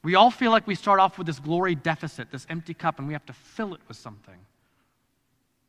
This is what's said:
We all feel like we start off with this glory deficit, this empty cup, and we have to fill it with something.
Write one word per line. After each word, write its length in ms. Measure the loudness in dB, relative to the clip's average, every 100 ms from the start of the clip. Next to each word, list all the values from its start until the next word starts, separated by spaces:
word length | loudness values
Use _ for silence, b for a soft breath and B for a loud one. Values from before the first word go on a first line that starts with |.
We 140 | 4 6
all 160 | 6
feel 200 | 6 2
like 140 | 2 2
we 100 | -4
start 240 | 2 4
off 180 | 4 0
with 80 | -8
this 120 | -6
glory 360 | -4 0 0 0
deficit, 560 | -2 -4 -8 -12 -14
this 160 | -14 -10
empty 240 | -10 -10
cup, 240 | -6 -6 -4
and 100 | -8
we 60 |
have 120 | -10 -12
to 60 |
fill 400 | -20 _ -10 -8
it 60 | -10 _
with 80 | -18
something. 440 | -18 -20 -20 -20 _ _ _ _ _ _ _ _ _ _ _ _